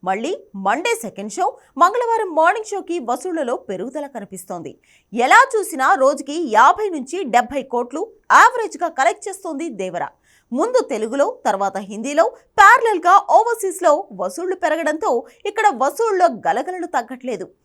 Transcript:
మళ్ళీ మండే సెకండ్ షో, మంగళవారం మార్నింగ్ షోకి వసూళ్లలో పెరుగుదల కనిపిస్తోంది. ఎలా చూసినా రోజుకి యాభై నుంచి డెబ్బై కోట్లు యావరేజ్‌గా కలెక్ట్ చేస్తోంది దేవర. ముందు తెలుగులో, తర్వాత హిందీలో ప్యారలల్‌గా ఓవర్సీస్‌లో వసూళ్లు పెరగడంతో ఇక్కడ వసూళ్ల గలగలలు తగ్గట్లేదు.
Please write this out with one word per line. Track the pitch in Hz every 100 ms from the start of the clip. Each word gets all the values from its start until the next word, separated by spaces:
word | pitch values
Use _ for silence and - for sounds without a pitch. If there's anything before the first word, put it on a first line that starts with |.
మళ్ళీ | 180 196 247 381 - 196
మండే | 190 269 381 453
సెకండ్ | 214 - 208
షో, | 196 370 - _ -
మంగళవారం | 349 466 480 453 415 311
మార్నింగ్ | 320 440 427
షోకి | 392 381 339
వసూళ్లలో | 233 247 370 330 254 254
పెరుగుదల | - 185 220 302 285
కనిపిస్తోంది. | 254 196 190 - 180 151 - _ _ _
ఎలా | 208 247 403 523
చూసినా | 440 381 294 269 -
రోజుకి | 262 294 - 294 320
యాభై | 214 254 370 302
నుంచి | 320 254 349
డెబ్బై | 330 233 - -
కోట్లు | - 240 247 285 427 _ _
యావరేజ్‌గా | 240 415 494 415 - 339
కలెక్ట్ | - 285 403 -
చేస్తోంది | 381 349 285 330
దేవర. | 220 185 170 143 _ _ _ _
ముందు | 240 403 508 -
తెలుగులో, | 233 220 269 285 -
తర్వాత | - 196 196 190
హిందీలో | 190 208 240 294 392 - _ -
ప్యారలల్‌గా | 392 480 453 392 349 392 -
ఓవర్సీస్‌లో | 330 440 453 392 370 359 294 -
వసూళ్లు | 190 185 254 370 370
పెరగడంతో | 330 311 311 311 415 240 - _ -
ఇక్కడ | - 427 262
వసూళ్ల | 269 - 453 381 349 233
గలగలలు | 170 190 311 370 339
తగ్గట్లేదు. | 302 233 254 247 220 185 _